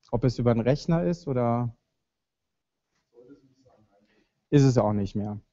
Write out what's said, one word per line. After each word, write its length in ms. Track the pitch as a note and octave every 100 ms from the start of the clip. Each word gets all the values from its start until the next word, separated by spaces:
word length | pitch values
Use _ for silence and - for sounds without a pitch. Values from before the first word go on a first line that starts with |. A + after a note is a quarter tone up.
| _
Ob 140 | A#2+
es 140 | C3+ A#2+
über 120 | A#2+
einen 100 | A#2
Rechner 440 | A#2 C#3+ - E3
ist 220 | F3 E3+ -
oder 480 | B2+ A#2+ A#2 A#2+ - _ _ _ _ _ _ _ _ _ _ _ _ _ A#2 B2 C#3+ C3+ C3 B2 _ _ _ _ _ _ _ _
ist 140 | D3
es 120 | C3+ B2
auch 140 | G#2
nicht 220 | G#2 G2
mehr? 260 | G#2 G#2 G#2 _